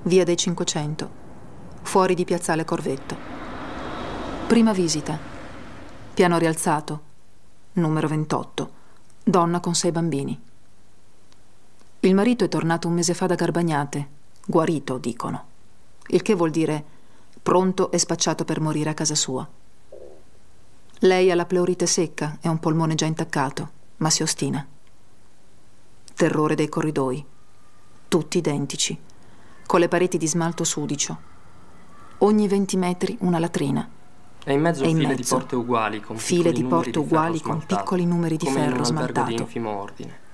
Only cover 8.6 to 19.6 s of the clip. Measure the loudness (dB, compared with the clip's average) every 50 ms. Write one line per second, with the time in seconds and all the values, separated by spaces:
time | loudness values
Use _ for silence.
8.6 | -6 -6 -8 -14 -14 -16 -16 -16 -16 -16 -16 0 0 4 6 6 6 6 2 0
9.6 | 0 0 0 2 2 2 2 2 0 0 0 0 -2 -4 -6 -6 -8 -14 -14 -14
10.6 | -14 -14 -14 -14 -14 -14 -14 -14 -14 -16 -16 -16 -16 -16 -16 -16 -16 -16 -16 -16
11.6 | -16 -16 -14 -14 -14 -14 -6 2 6 6 6 8 6 6 4 4 2 2 2 2
12.6 | 2 2 0 2 0 0 0 2 2 2 2 2 2 2 2 2 2 2 2 2
13.6 | 2 2 2 2 0 0 -4 -6 -6 -6 -10 -14 -14 -16 -16 -12 -8 2 4 4
14.6 | 4 4 2 0 0 -2 -4 -2 -2 -4 -4 -4 -6 -6 -6 -6 -8 -12 -14 -16
15.6 | -16 -16 -14 -14 -14 -14 -16 -16 -6 2 2 2 4 4 4 4 4 2 4 2
16.6 | 2 2 0 -2 -4 -8 -14 -16 -16 -16 -16 -16 -16 -16 -16 -4 0 4 6 6
17.6 | 6 4 4 2 0 2 2 0 2 0 0 0 2 0 0 0 0 -2 0 0
18.6 | 0 0 0 0 0 0 0 0 0 0 0 0 0 0 -2 -4 -4 -6 -12 -14